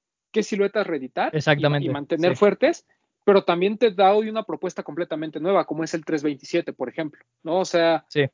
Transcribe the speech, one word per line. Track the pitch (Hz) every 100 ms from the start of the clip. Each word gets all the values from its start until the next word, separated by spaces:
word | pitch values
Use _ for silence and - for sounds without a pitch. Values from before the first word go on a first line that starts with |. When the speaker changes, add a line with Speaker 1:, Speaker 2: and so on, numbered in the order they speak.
| _ _ _
Speaker 1:
qué | 220
siluetas | 208 196 202 214 185
reeditar | 151 127 - 233
y, | 156
Speaker 2:
Exactamente, | 156 147 143 147 151
Speaker 1:
y |
mantener | 143 143 160 175
Speaker 2:
sí. | 180
Speaker 1:
fuertes, | 208 196 277 349 _ _ _ _
pero | - 196
también | 185 175 190 214
te | 233
da | 180 190
hoy | 214 220
una | 220
propuesta | 208 156 185 190
completamente | - 151 170 156 156 151
nueva, | 165 196 -
como | 151
es | 160
el | 170
tres | 151 156
veintisiete, | 151 139 - 170 -
por | - 127
ejemplo, | - 156 - _ _
¿no? | 165 180
O |
sea, | 180 175 165 156 -
Speaker 2:
Sí. | 151 135